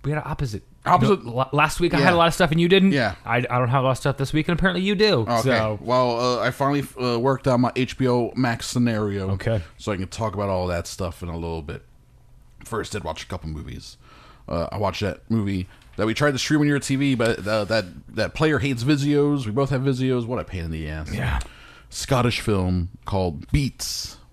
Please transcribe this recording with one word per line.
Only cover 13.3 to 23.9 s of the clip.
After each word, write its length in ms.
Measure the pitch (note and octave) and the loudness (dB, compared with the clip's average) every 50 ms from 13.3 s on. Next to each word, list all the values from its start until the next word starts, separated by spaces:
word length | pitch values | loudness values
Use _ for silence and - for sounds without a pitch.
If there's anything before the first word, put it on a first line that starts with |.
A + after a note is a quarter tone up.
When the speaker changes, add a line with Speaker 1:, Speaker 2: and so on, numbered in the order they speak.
| F#2+ E2+ - D#2+ | -12 -10 -8 -8
Speaker 2:
movies. 480 | D#2 - - - - - - - - _ - - - - - - - - - | -10 -8 -10 -12 -12 -14 -16 -18 -20 _ -20 -20 -20 -20 -20 -20 -20 -20 -10
Uh, 220 | - - E2+ E2 - | -6 -4 -4 -4 -4
I 60 | - | -4
watched 240 | G2 G#2 F#2+ F2+ - | -2 -2 -2 -2 -2
that 280 | G#2+ F#2+ D#2+ - - - | -4 -4 -4 -6 -4 -2
movie 380 | A2+ A2+ G2+ G2 G2 F#2 F#2 - - - - - - | -2 0 0 0 -2 -4 -6 -8 -12 -20 -20 -16 -4
that 80 | - G#2+ | -2 -2
we 60 | A2 A2 | -2 0
tried 180 | - D3 D3 | 2 2 2
to 60 | C#3 B2 | 2 0
stream 220 | - - D3+ D3+ | -2 0 2 2
on 60 | D3 | 4
your 120 | D3 C#3+ C#3 | 2 2 0
T 160 | - - C#3 | 0 -2 0
V, 200 | C3 C#3+ C#3 C3 | 0 2 0 2
but, 300 | A#2 A#2 A#2 G#2+ - F#2 | 2 2 2 2 0 -2
uh, 200 | G#2 G#2+ A2 G#2 | -2 0 0 0
that, 180 | F#2 A2 A2 G2 F2 - - - - - | 0 0 0 0 -2 -12 -18 -18 -10 -4
that 180 | A2 G#2 - - | -4 -4 -4 0
player 260 | - D#3 D#3 D3+ - | 0 2 2 2 2
hates 240 | - C#3+ C3 A#2 A2+ | 0 0 -2 -2 2
Vizios. 600 | C#3 D3+ C#3 C#3 D3 D3 C#3+ C#3+ D3 D3 C#3+ B2 | 2 2 2 2 2 2 4 4 2 2 0 -2
We 60 | G#2+ | -2
both 200 | G2+ C3+ C#3 C3 | -2 -2 0 0
have 100 | C#3+ B2+ | 0 0
Vizios. 440 | C3 C#3 C3 B2 C3 C3 C3 B2 A#2 | 0 0 0 0 0 0 0 -2 -2
What 140 | A2+ B2 G#2 | -4 -6 -6
a 60 | - | -6
pain 180 | - F#2+ F#2 E2 | -8 -8 -8 -6
in 80 | E2 | -6
the 160 | D#2+ D#2+ D#2 | -6 -6 -6
ass. 260 | D2+ D#2 D#2 D#2 C#2+ C#2 | -6 -8 -8 -8 -6 -6
Speaker 1:
Yeah. 260 | B1+ B1+ B1+ C2+ C2 - - - - - - - - - - | -4 -2 -2 -2 -2 -4 -6 -14 -20 -20 -20 -20 -20 -20 -14
Speaker 2:
Scottish 500 | - - - - C#3 B2 A#2 A#2+ A2+ - | -10 -10 -2 0 2 2 2 2 0 0
film 500 | - - G#2 F#2+ F#2 F#2 F2+ F2+ E2+ F2 - - - | 0 0 0 2 2 2 0 0 -2 -4 -8 -14 -8
called 440 | - G#2+ F#2+ F#2 F2 D2+ C#2 - - | -2 -2 0 0 0 -2 -6 -4 -2
Beats 680 | - D3 C#3 B2 - - - - | 0 0 0 -2 -4 -6 -10 -8